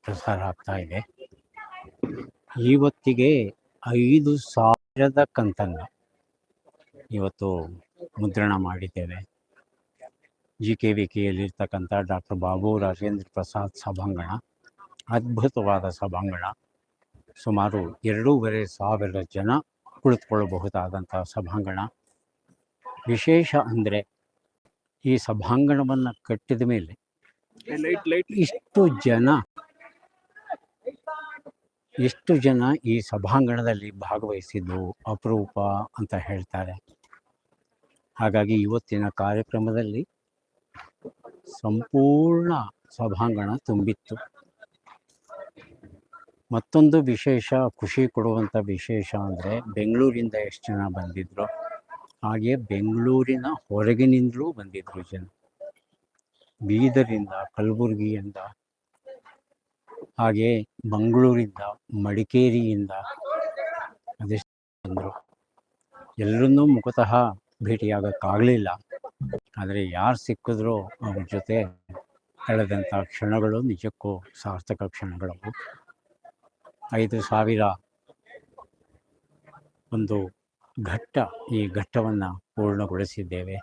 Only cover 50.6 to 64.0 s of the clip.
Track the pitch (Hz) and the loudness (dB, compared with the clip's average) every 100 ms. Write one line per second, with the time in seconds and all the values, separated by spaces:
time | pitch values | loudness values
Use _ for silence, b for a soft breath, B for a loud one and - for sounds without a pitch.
50.6 | - 101 101 92 87 90 87 92 - - | -6 -4 -4 -6 -8 -8 -10 -6 -6 -6
51.6 | - - _ - - _ 214 110 113 131 | -12 -14 _ -20 -20 _ -4 -2 0 -2
52.6 | 110 98 107 113 120 131 127 131 131 160 | -2 -4 -2 0 2 2 2 -2 -4 -8
53.6 | _ 101 107 117 131 127 123 120 156 127 | _ 0 2 6 6 6 4 0 -6 -6
54.6 | 98 95 92 95 90 95 92 _ _ _ | -12 -14 -12 -14 -12 -12 -14 _ _ _
55.6 | 587 _ _ _ _ _ _ _ _ _ | -20 _ _ _ _ _ _ _ _ _
56.6 | 101 107 131 127 117 110 101 95 98 - | 0 4 4 4 2 0 -4 -8 -10 -2
57.6 | 107 110 120 107 107 107 98 98 95 _ | -2 0 0 0 -2 -4 -8 -14 -16 _
58.6 | _ _ _ _ 539 539 - _ _ _ | _ _ _ _ -20 -20 -20 _ _ _
59.6 | _ _ _ - - - 113 107 113 117 | _ _ _ -20 -16 -2 0 2 2 0
60.6 | 107 - 110 107 110 120 127 120 107 98 | -2 -10 -4 0 4 6 6 6 0 -6
61.6 | 101 107 _ 107 101 101 107 127 127 117 | -12 -12 _ -4 -2 -2 2 4 4 4
62.6 | 117 104 98 98 98 - 539 640 640 622 | 2 0 -2 -6 -12 -12 -8 -6 -6 -6
63.6 | 640 659 - _ | -8 -8 -12 _